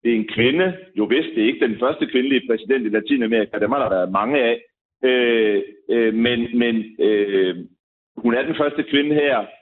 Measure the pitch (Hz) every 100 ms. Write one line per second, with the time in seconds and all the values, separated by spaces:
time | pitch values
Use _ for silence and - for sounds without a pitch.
0 | 117 117 107 - 120 156 185 175 - 101
1 | 107 120 113 - 110 - 127 107 123 -
2 | 139 131 131 135 - - - 135 110 107
3 | 107 143 113 113 101 - 104 139 120 95
4 | 90 95 110 143 117 117 - _ _ _
5 | 131 127 120 117 107 101 101 - - 117
6 | 113 107 120 120 117 117 120 113 107 -
7 | 98 104 101 98 92 87 85 _ _ _
8 | _ - 117 117 143 156 147 147 143 143
9 | 147 151 143 123 101 -